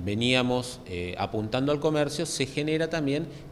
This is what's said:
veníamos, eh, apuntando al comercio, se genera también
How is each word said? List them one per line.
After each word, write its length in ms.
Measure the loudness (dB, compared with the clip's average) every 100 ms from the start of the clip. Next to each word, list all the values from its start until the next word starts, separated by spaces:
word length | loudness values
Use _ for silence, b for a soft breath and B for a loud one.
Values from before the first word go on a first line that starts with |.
veníamos, 760 | -2 2 4 4 4 2 -2 -8 -8
eh, 280 | -4 -4 -2
apuntando 540 | -2 -2 0 0 2
al 80 | 2
comercio, 480 | 2 2 0 0 -2
se 200 | -2 -2
genera 440 | -2 0 0 0
también 380 | 0 0 0 -2 B B